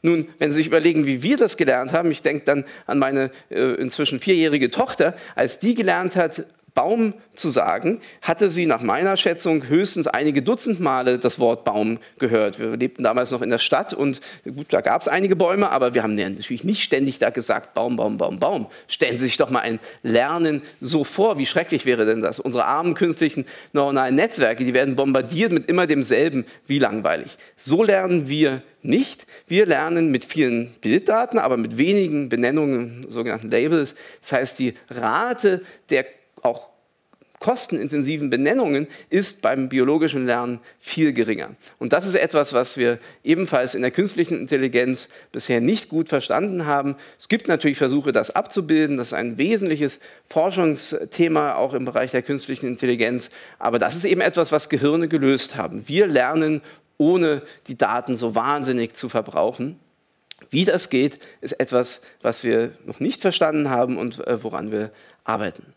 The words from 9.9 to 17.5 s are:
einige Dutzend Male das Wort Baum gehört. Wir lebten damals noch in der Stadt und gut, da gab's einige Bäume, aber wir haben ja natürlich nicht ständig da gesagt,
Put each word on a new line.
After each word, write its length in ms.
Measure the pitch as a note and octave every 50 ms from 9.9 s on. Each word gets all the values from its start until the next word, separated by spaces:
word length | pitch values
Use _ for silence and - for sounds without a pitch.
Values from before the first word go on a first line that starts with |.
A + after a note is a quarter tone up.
| - F3+ D3+
einige 360 | - - A#2+ C#3+ D3+ C#3 C#3
Dutzend 380 | B2+ F3+ A#3+ A#3+ - B3 G#3+ F3
Male 380 | F3 D3 C3 B2+ B2+ B2+ B2 B2
das 200 | C3 C#3 - -
Wort 260 | B2+ A#2 A#2+ A#2+ -
Baum 340 | A#2+ G2+ G#2+ G#2 A2+ A2+ A2+ - - _ _
gehört. 400 | - A#2 A2+ A2 G#2+ G#2 G2+ -
Wir 180 | A2+ A2+ A#2
lebten 260 | A#2 B2+ C3 - -
damals 280 | B2+ A2+ A#2 B2 B2 A#2+
noch 120 | B2+ A#2+
in 80 | A#2+ -
der 80 | A#2+ -
Stadt 340 | - - C#3+ C#3 F#3 -
und 280 | - - C#3+ C#3+ C3 C3+ - - - - _
gut, 220 | - B2+ C#3 D3 _
da 100 | - -
gab's 280 | - - A2+ - - -
einige 280 | - F#3 G3 G3 F#3
Bäume, 340 | E3 F#3 E3+ F#3 G3+ G#3 F#3+
aber 240 | - C3+ C3 B2 A#2+
wir 80 | A#2+
haben 140 | A2 G#2+ G#2+ G#2
ja 100 | F#2+ F#2+
natürlich 360 | G2 - G#2+ - B2+ A2+ -
nicht 180 | F3+ G#3+ G3
ständig 360 | - - - C3+ C#3 C#3 B2+ -
da 120 | A#2 A2
gesagt, 440 | - C3+ A#2 -